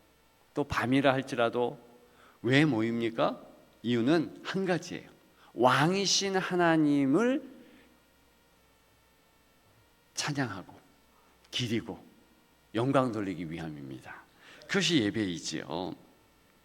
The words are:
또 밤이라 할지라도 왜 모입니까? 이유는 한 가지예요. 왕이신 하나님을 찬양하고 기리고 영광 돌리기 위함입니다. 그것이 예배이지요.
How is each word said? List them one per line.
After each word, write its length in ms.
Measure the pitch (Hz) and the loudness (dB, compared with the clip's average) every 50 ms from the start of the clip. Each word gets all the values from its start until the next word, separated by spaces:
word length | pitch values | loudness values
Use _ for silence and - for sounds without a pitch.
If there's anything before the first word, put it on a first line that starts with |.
| _ _ _ _ _ _ _ _ _ _ - | _ _ _ _ _ _ _ _ _ _ -6
또 100 | 147 139 | -4 -4
밤이라 480 | - - - 120 120 131 139 139 139 131 | -4 -2 -2 0 2 4 4 4 4 4
할지라도 640 | 135 131 - 135 117 117 117 107 123 120 123 147 - - - - - - _ _ - - - _ _ - | 2 -2 -4 -2 0 0 0 0 0 -2 -2 -4 -8 -16 -20 -20 -20 -20 _ _ -20 -20 -20 _ _ 0
왜 220 | 117 131 139 160 | 4 4 6 6
모입니까? 760 | 151 120 110 113 117 117 117 117 110 113 139 156 185 254 - - - - - - _ _ _ | 4 4 2 0 0 0 -2 -2 -2 0 0 0 0 0 -4 -12 -20 -20 -20 -20 _ _ _
이유는 600 | - 117 120 117 113 135 165 170 127 - - - - | -2 0 0 2 2 2 2 2 0 -2 -6 -12 -10
한 220 | - - 190 190 | -6 -4 -2 0
가지예요. 440 | 185 180 160 - - 82 - - - - - _ _ _ _ - - - | 0 -2 -2 -4 -8 -12 -12 -14 -16 -20 -20 _ _ _ _ -20 -10 -2
왕이신 840 | - 117 127 131 131 147 170 190 196 196 180 - - 196 196 190 | 2 4 4 6 4 4 4 2 2 0 0 0 0 0 0 -2
하나님을 1040 | 185 - - 208 202 175 170 165 160 151 147 143 143 139 131 143 190 233 247 269 302 - - - - - - - - - _ _ _ _ _ _ _ _ _ _ _ _ _ _ _ _ _ _ _ _ _ _ _ _ _ _ _ _ _ _ _ _ _ _ _ _ _ _ _ _ _ _ _ _ _ - | -2 -2 0 2 2 4 4 4 4 4 4 4 4 4 4 2 2 2 2 0 -2 -4 -10 -20 -20 -20 -20 -20 -20 -20 _ _ _ _ _ _ _ _ _ _ _ _ _ _ _ _ _ _ _ _ _ _ _ _ _ _ _ _ _ _ _ _ _ _ _ _ _ _ _ _ _ _ _ _ _ -10
찬양하고 600 | - - 156 143 143 131 110 101 95 90 - - - - _ _ _ _ _ _ _ _ _ _ _ _ _ | -8 -6 -4 -4 -4 -4 -4 -6 -10 -14 -16 -20 -20 -20 _ _ _ _ _ _ _ _ _ _ _ _ _
기리고 540 | - - 123 104 117 107 85 - 87 - - - _ _ _ _ _ _ _ _ _ _ _ _ - | -6 -6 -4 -2 -4 -4 -4 -6 -12 -14 -16 -20 _ _ _ _ _ _ _ _ _ _ _ _ -4
영광 360 | 113 123 139 139 135 127 123 | -2 0 0 2 0 0 0
돌리기 380 | 104 107 101 98 90 - 90 78 | -2 -4 -6 -6 -6 -6 -8 -8
위함입니다. 720 | 82 85 80 80 76 71 69 67 65 64 - - - - - _ _ _ - - - - - | -8 -8 -8 -10 -10 -12 -12 -14 -14 -14 -16 -18 -18 -18 -20 _ _ _ -20 -20 -20 -18 -8
그것이 340 | - - 196 170 156 170 139 | -4 -2 0 2 2 2 2
예배이지요. 920 | 104 101 98 113 104 92 85 76 - - 78 62 50 - 76 87 92 85 - - - _ _ _ _ _ _ _ _ _ _ _ | 2 2 0 -2 -2 -2 -4 -6 -8 -8 -8 -8 -8 -6 -6 -6 -6 -6 -8 -12 -16 _ _ _ _ _ _ _ _ _ _ _